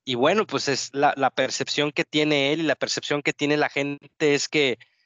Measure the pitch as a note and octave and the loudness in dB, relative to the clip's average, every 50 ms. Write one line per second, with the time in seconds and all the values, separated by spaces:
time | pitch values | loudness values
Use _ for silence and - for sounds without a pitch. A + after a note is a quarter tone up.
0 | - - A#2+ A#2 B2+ D3+ F#3+ A3 G3+ C#3 C3+ C3+ - - C3+ - - - - C#3 | -8 -6 -2 2 2 4 4 2 0 -2 -2 -4 -2 -2 -2 -2 -4 -6 -2 2
1 | C#3+ C#3+ - C#3 C3+ B2+ - - C3 B2 - - C3 - - - D3 D3+ - - | 2 2 2 2 0 -2 0 0 -2 -2 -2 -4 -6 -4 -2 -2 -2 -2 -2 -4
2 | E3+ - - D3 D3+ D3+ D3+ C#3+ C#3 C#3 D3+ D#3+ E3 D3 C3+ - - A2+ - - | -4 -2 0 0 2 2 2 2 2 2 0 0 0 0 -2 -2 -2 -4 -4 -6
3 | - - D3+ D3 - D#3+ D3 - D3 C#3+ D3 D3+ D3 B2+ - D3 C#3 C#3+ C#3+ C#3+ | -4 -4 -4 -2 -2 -4 -4 -2 0 0 2 2 0 0 -2 -4 -4 -4 -6 -10
4 | - D3 _ - D#3+ D3 C#3+ C#3 - - - D#3 C#3+ C3 A2+ - - _ _ _ | -14 -16 _ 0 2 2 2 2 0 0 0 0 2 2 0 -4 -8 _ _ _
5 | _ | _